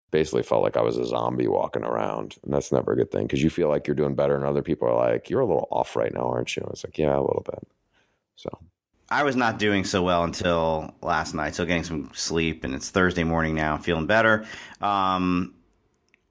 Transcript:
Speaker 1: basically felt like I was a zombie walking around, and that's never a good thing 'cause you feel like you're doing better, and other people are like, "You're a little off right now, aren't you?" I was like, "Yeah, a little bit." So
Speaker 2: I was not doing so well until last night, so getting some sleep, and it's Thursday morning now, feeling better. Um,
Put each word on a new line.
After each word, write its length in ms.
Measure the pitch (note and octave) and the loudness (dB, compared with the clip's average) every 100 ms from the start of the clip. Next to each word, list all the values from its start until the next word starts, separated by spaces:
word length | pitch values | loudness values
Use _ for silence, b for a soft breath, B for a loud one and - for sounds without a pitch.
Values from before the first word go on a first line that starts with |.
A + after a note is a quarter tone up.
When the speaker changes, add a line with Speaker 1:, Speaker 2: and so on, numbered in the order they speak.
| _ | _
Speaker 1:
basically 320 | D#2 D#2 A#1+ | 0 2 0
felt 220 | A#1 A#1 | 0 2
like 140 | G1+ - | 2 2
I 40 | |
was 160 | A1+ A#1 | 0 0
a 80 | A#1+ | -2
zombie 420 | A#1 A#1 B1 A#1 | -2 -2 0 0
walking 360 | G1+ - - | 0 -2 -4
around, 540 | G#1+ A1+ G#1 G#1+ G#1 - | -4 -2 -2 -4 -8 -10
and 80 | - | -4
that's 200 | C#2 - | -2 0
never 220 | B1+ - | 0 2
a 20 | A#1+ | 2
good 160 | A#1+ | 0
thing 160 | G1+ G#1 | 0 -2
'cause 160 | C2+ | 0
you 80 | D#2 | 0
feel 180 | - D#2+ | 2 2
like 160 | D2 D2 | 0 0
you're 100 | C#2+ | 0
doing 200 | D2 C2+ | 0 2
better, 200 | C#2+ C#2+ | 2 2
and 80 | |
other 200 | C#2 C#2+ | 0 -2
people 240 | C#2 D#2 A#1+ | -2 0 0
are 240 | A#1 A#1+ | 2 2
like, 180 | A#1 - | 0 0
"You're 120 | G2 | 0
a 40 | B2 | 2
little 220 | D2 - | 0 0
off 260 | - A#1+ A1+ | -2 -2 -2
right 160 | A1+ | -2
now, 160 | - B1 | -2 -2
aren't 280 | B1 A#1+ - | -2 -4 -4
you?" 80 | - | -6
I 60 | |
was 120 | - | -8
like, 140 | - - | -8 0
"Yeah, 180 | D#2 C#2 | 2 2
a 60 | |
little 240 | C2+ - - | 2 0 -4
bit." 220 | - - _ _ _ _ _ _ - | -8 -12 _ _ _ _ _ _ -18
So 140 | - - E2 _ _ _ - | -14 -14 -16 _ _ _ -4
Speaker 2:
I 100 | A#2+ | 0
was 140 | D3 B2+ | 2 2
not 240 | A#2+ G2 | 2 2
doing 240 | G#2 G2+ | 2 2
so 180 | F#2+ G2 | 2 2
well 220 | F2+ F2 | 4 2
until 680 | E2+ D#2 F2+ E2+ D#2+ D#2+ D#2 - | 2 0 2 2 2 0 -4 -8
last 320 | - D#2+ D#2+ D#2+ | -2 -2 -2 -4
night, 180 | D2+ | -4
so 140 | - E2 | -2 0
getting 160 | F2 | -2
some 260 | E2 D#2+ B1+ - | -2 -6 -8 -8
sleep, 480 | - E2 E2 D#2+ | -2 0 0 -2
and 100 | - | -6
it's 160 | C2 - | -6 -2
Thursday 340 | G2 F2+ E2+ | 2 2 2
morning 300 | E2 E2 D#2+ | 0 0 0
now, 240 | D#2 D#2 D2 | 0 -2 -2
feeling 300 | - D#2+ D#2 | -2 -2 2
better. 380 | A2 A2+ G#2+ A2 B B B | 4 4 2 0 B B B
Um, 720 | G2+ G2+ F#2+ F#2 F#2 F2+ F2+ - _ _ _ _ _ _ _ | -2 0 2 2 2 0 -2 -10 _ _ _ _ _ _ _